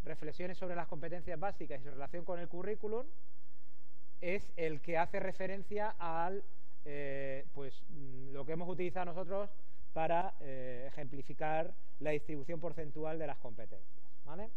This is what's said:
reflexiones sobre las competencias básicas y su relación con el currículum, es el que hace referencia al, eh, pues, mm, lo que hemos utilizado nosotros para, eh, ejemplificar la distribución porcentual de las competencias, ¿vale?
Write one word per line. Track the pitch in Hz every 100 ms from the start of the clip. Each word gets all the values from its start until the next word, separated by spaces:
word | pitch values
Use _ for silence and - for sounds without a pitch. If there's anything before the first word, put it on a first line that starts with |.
reflexiones | - 156 156 156 180 180
sobre | 185
las | 175 160
competencias | 160 165 175 175 165
básicas | 190 - 156 139
y |
su | 139
relación | 135 139 175
con | 165 175
el | 170
currículum, | 175 185 214 214 220 254 - - - - - - - - - - -
es | 180 196 - -
el | 160 151
que | 160 165
hace | 175 202
referencia | 190 175 190 196 185 208 214 -
al, | 170 165 175 196 196 - - - 151
eh, | 143 143 139 139 135 139
pues, | - 135 - -
mm, | 156 139 131 135
lo | 139 139
que |
hemos | 160 175
utilizado | 185 180 185 175
nosotros | 170 190 196 202 - - - -
para, | - 160 165 190 -
eh, | 147 131 127 123 135
ejemplificar | - 135 139 - 131 156 156 170 - - -
la | 147
distribución | 151 - 151 135 165
porcentual | 165 156 156 156 156 160
de | 151
las | 135
competencias, | 127 110 110 104 - - - -
¿vale? | 139 160 220